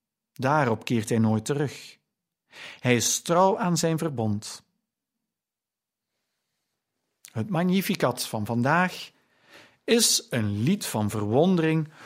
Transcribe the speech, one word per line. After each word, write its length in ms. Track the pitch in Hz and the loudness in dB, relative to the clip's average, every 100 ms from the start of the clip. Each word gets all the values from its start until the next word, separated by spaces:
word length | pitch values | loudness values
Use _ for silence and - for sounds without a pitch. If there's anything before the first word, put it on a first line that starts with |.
| _ _ _ | _ _ _
Daarop 520 | - 127 156 127 110 | -4 0 2 2 0
keert 240 | - 120 104 | -2 -2 0
hij 100 | 113 | 2
nooit 260 | 110 110 | 2 2
terug. 540 | 110 143 147 - - - _ _ _ _ _ - - - | 0 -2 -4 -6 -20 -20 _ _ _ _ _ -20 -20 -4
Hij 180 | 127 123 | 0 2
is 260 | - - | 2 -2
trouw 360 | - 170 190 226 | 0 4 4 2
aan 180 | 185 165 | 0 0
zijn 220 | 165 156 | 0 -2
verbond. 680 | 165 123 110 104 - - _ _ _ _ _ _ _ _ _ _ _ _ _ _ _ _ _ _ _ _ _ _ _ _ _ _ - | -4 -2 -2 -4 -6 -18 _ _ _ _ _ _ _ _ _ _ _ _ _ _ _ _ _ _ _ _ _ _ _ _ _ _ -12
Het 180 | 117 110 | -8 -4
Magnificat 760 | 165 180 190 185 190 135 120 - | -2 0 0 0 0 0 -2 -6
van 200 | 113 104 | -6 -2
vandaag 640 | 120 131 165 185 - - _ _ _ _ - - _ | 0 2 2 0 -4 -16 _ _ _ _ -20 -20 _
is 420 | - 233 226 - - | 0 2 4 0 -2
een 320 | 127 104 101 | -2 -2 0
lied 240 | 127 202 - | 0 0 -2
van 240 | 110 104 | -2 -2
verwondering 840 | 107 104 120 180 180 160 160 156 - | -2 0 2 4 4 2 0 -2 -8